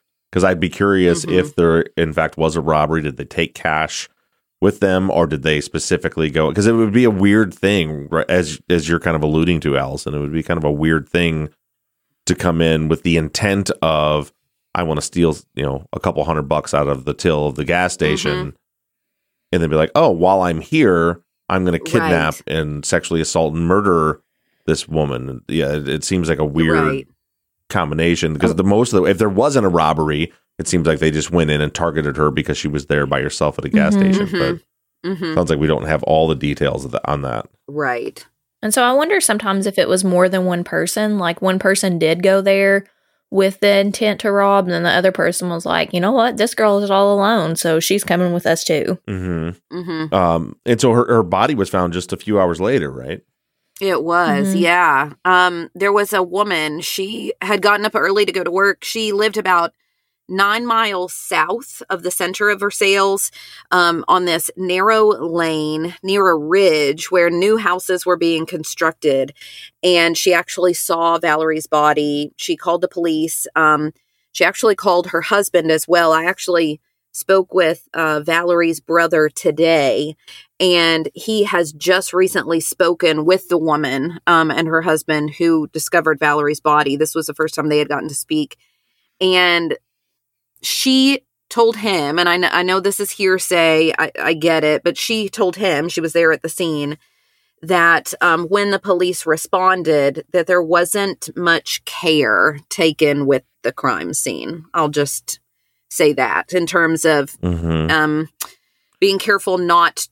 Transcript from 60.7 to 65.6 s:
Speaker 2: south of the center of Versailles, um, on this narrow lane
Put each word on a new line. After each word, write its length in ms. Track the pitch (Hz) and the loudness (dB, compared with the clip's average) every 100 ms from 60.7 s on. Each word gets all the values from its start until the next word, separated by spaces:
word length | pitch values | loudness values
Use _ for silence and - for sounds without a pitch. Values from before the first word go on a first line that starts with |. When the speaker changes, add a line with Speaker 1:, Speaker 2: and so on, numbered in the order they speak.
| 226 220 190 180 | 0 0 -2 -6
Speaker 2:
south 680 | - - 170 165 185 - - - | -8 -4 -2 -2 -4 -8 -14 -8
of 140 | 185 | -6
the 80 | 175 | -6
center 380 | - 185 185 208 | -4 -4 -2 -2
of 100 | 196 | 0
Versailles, 680 | 202 - 196 196 196 196 - - - - - | -4 -2 0 2 2 0 -6 -10 -20 -16 -2
um, 340 | 180 175 170 - | 0 2 0 0
on 180 | 180 180 | 0 0
this 240 | 160 - - | -2 -4 -6
narrow 520 | 185 180 202 220 214 | -2 0 2 4 4
lane 880 | 190 165 170 165 156 | 2 -2 -2 -2 -2